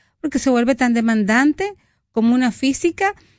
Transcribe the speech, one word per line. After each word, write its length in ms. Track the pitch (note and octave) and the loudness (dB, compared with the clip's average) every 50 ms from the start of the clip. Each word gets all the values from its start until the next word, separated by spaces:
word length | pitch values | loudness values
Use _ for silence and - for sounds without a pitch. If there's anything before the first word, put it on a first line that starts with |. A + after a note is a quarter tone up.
| _ _ _ _ | _ _ _ _
porque 180 | - D4 - C4+ | -8 -6 -4 -2
se 120 | - C4+ | 0 0
vuelve 240 | B3 A#3+ A#3+ B3 C4+ | 2 2 2 0 0
tan 180 | - C4 A#3+ | 0 0 0
demandante 800 | A#3 A#3 A3+ A3+ A3+ A3 G#3 F#3+ A3 B3 C#4 D4+ D4 - F#4+ G#4 G4 _ _ _ _ _ _ _ | 0 0 0 0 0 0 0 2 2 2 2 2 0 0 -4 -8 -8 _ _ _ _ _ _ _
como 220 | - A3+ A3 A#3 A#3+ | -4 0 2 2 2
una 180 | B3+ B3+ A#3+ | 2 0 -2
física, 600 | - - C4+ C4+ C4+ - - E4+ E4 - G4 G4 G4+ - _ _ _ | -2 -2 -2 -2 -2 0 -2 -4 -2 -2 -2 -4 -4 -6 _ _ _